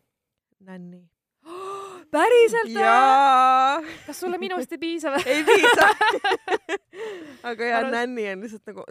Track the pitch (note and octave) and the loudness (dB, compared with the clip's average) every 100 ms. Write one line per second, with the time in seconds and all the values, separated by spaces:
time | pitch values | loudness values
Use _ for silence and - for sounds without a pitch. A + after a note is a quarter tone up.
0 | _ _ _ _ _ _ F#3+ F#3 F3 F3+ | _ _ _ _ _ _ -20 -20 -20 -20
1 | E3+ _ _ _ D#4 F4+ F#4+ G4 G4 F4+ | _ _ _ _ -20 -16 -14 -14 -16 -20
2 | D#4 D4 G4+ A#4+ A#4 A#4 A4 - G4 D4+ | -6 0 4 6 4 2 -4 0 4 6
3 | C4+ C4+ C#4 B3+ C4 C4 C4 D4+ D#4+ - | 6 6 4 4 4 4 2 -2 -8 -16
4 | - C#4+ F4+ E4+ F#4+ F4+ - E4 E4 E4+ | -18 -10 -8 -8 -8 -8 -10 -10 -10 -8
5 | D#4 C#4 A#4 D4+ D#4 A4 A#4+ A#4 D#4+ - | -4 -4 -2 -2 2 4 4 4 4 4
6 | G#4+ G4+ G4+ G#4 - F4+ - G4 _ F4+ | 0 -2 -4 -4 -4 -8 -6 -10 _ -14
7 | A4 F#4 D#4 C4 A#3+ A3+ A#3 A#3 C4 A#3 | -14 -14 -18 -14 -12 -6 -4 -2 -2 -4
8 | B3 B3 G#3 F#3+ A3 G#3+ - F#3+ - | -6 -6 -8 -10 -14 -18 -18 -18 -18